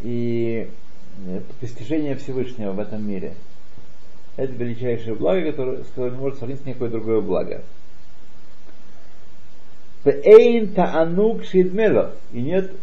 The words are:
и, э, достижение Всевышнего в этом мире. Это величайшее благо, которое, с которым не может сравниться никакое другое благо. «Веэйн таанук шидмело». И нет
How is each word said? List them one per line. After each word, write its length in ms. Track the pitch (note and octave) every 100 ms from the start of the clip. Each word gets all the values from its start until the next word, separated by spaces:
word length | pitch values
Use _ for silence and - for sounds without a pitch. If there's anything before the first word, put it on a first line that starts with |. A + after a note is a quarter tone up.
и, 640 | A#2 A#2+ A#2+ A#2 A#2 A2+ F2+ - - - - G2 F#2
э, 120 | F#2 - -
достижение 540 | A#2 A#2+ A#2 D#3 D3 B2+
Всевышнего 560 | - C3 B2 A2+ G2+
в 80 | F#2+
этом 280 | G2+ G#2+ G#2
мире. 260 | F#2+ D#2+ - - - - - - - - - - -
Это 140 | C3
величайшее 640 | A#2+ A#2+ A#2 B2 A2+ A2+ G#2
благо, 360 | D#3+ F#3+ D#3
которое, 320 | C3 C3 B2+
с 40 | B2
которым 280 | - B2 B2+
не 40 |
может 200 | C3+ -
сравниться 280 | A#2+ C3+ C3+
никакое 220 | B2 A#2
другое 320 | A2 G#2+ A2
благо. 400 | F#2+ E2+ - G1+ - - - - - - - - - - - - - - - - - - - - - - - -
«Веэйн 680 | C#3 C3+ F#3+ A3 A#3+ A#3 G3+
таанук 720 | F3+ E3+ F3 E3 F3 A3 G3 -
шидмело». 680 | F#3 F3+ F#3+ G#3+ A2+ E2 - -
И 100 | A#2+
нет 300 | C3+ F#3+ F#3 -